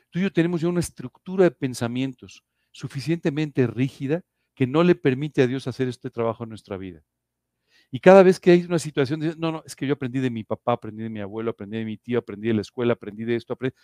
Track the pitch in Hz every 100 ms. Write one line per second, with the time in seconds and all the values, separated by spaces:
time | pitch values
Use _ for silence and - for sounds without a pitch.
0 | _ 170 196 - 165 175 170 175 - -
1 | 127 _ - 190 175 - 135 120 117 123
2 | 135 123 92 - _ _ _ - - 139
3 | 123 170 165 147 151 139 120 107 131 -
4 | 135 165 - _ _ - 127 147 175 175
5 | 147 127 151 - 127 131 131 117 127 120
6 | 127 117 113 113 117 107 - 98 95 82
7 | _ _ _ _ _ _ _ _ _ 127
8 | 185 190 185 185 180 175 175 170 156 147
9 | 127 156 156 160 165 160 135 - 135 143
10 | 131 127 131 113 104 110 - 123 110 107
11 | 113 110 98 110 113 - 101 110 110 107
12 | - 120 - 101 113 110 98 - 120 117
13 | 104 104 113 117 - 123 127 -